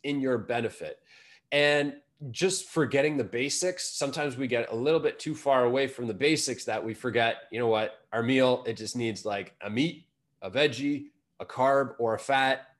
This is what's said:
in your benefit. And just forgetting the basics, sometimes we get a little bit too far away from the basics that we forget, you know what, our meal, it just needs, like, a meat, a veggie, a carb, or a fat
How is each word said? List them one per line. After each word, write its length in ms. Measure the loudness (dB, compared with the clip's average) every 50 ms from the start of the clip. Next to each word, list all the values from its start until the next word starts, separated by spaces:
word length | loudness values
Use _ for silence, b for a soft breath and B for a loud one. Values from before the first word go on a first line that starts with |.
| -6
in 180 | -4 -2 -2
your 160 | 0 0 0 -2
benefit. 640 | -2 -2 -2 -2 -2 -4 -6 -8 -12 -12 -12 -14 B B B B B B B B B _
And 480 | 2 4 4 4 4 4 2 0 -4 -8 -14 _ _ _ -14 -12
just 380 | -4 -2 0 0 0 -2 -6 -4
forgetting 480 | 0 0 0 2 2 2 2 2 2 0
the 80 | -2
basics, 640 | -2 -2 -2 -2 -2 -2 -2 -2 -2 -4 -4 -8 -8
sometimes 480 | -6 -4 -4 -4 -2 -2 -4 -4 -4 -4
we 100 | -2 0
get 240 | 0 0 0 -2
a 40 | -4
little 260 | -2 2 2 2 2
bit 180 | 2 0 -2 -4
too 160 | -6 -8 -8
far 300 | -2 2 2 4 6 6
away 220 | 4 4 2 0 0
from 200 | -2 -4 -6 -6
the 60 | -2
basics 500 | 0 2 2 2 2 0 -2 -4 -4 -4
that 180 | -4 -4 -4
we 120 | -4 -6 -6
forget, 560 | -6 -4 -2 2 2 2 2 2 -2 -6 -8
you 80 | -4 0
know 80 | 2 2
what, 380 | 2 2 2 -2 -4 -10 _ _ -4
our 100 | -2 0
meal, 400 | 2 4 6 6 6 4 2 0
it 120 | -4 -6 -6
just 180 | -8 -8 -4
needs, 300 | -4 -2 -2 -4 -4 -4
like, 320 | -4 -4 -4 -6 -8 -12 -12
a 100 | -8 -4
meat, 380 | -2 0 0 0 -2 -6 -14 _ _ _ _ _ _ _
a 80 | -12 -4
veggie, 600 | 0 2 2 2 0 -2 -2 -2 -2 -4 -6 -12 _ _ _ _ _ -16
a 40 | -14
carb, 500 | -8 -2 2 4 4 4 4 2 0 -2 -2
or 160 | 0 0 0
a 40 | 0
fat 500 | 0 0 2 2 4 2 0 -2 -4 -10 _